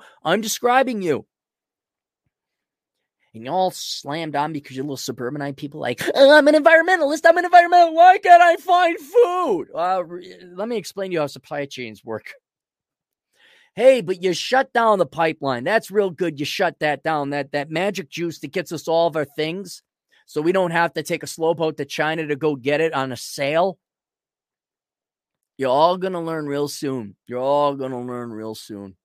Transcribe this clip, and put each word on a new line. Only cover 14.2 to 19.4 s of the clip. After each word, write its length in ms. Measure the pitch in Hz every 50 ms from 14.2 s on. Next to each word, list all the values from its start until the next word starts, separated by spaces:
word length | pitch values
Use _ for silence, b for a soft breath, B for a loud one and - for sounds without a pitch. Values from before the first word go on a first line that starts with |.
| 175
you 100 | 185 170
shut 400 | - - - 247 262 269 262 -
down 240 | 240 233 226 214 190
the 80 | 170
pipeline. 580 | 139 - 165 165 165 156 - 143 139 127 120 123
That's 280 | 165 208 226 - -
real 180 | 185 214 202 190
good. 300 | 165 - 180 170 156 135
You 60 | 147
shut 340 | 135 - - 196 170 151 -
that 240 | 160 151 147 139 -
down. 260 | 160 160 151 143 139
That, 220 | 143 143 143 139
that 180 | - 147 143 160
magic 400 | 156 160 185 202 202 190 170 -
juice 300 | - 160 170 170 147 -
that 120 | - 143
gets 200 | - 190 170 -
us 160 | 175 147 - -
all 180 | 165 165 170
of 100 | 170 151
our 100 | 160 147
things 580 | 139 _ -